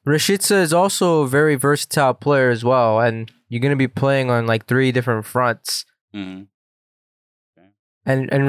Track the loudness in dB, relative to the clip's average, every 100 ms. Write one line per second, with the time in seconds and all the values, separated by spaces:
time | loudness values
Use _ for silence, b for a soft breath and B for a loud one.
0 | -2 0 0 -2 0 0 2 2 0 0
1 | 0 2 2 2 2 2 0 -2 -2 0
2 | 0 0 0 2 2 0 2 2 2 2
3 | 0 -2 -8 _ _ -4 -2 0 -2 0
4 | 0 0 0 0 0 -2 0 0 2 0
5 | -2 -4 -4 -2 -2 -4 -6 -10 -10 _
6 | _ -14 -12 -14 -18 _ _ _ _ _
7 | _ _ _ _ _ _ _ _ _ _
8 | -4 -4 -2 0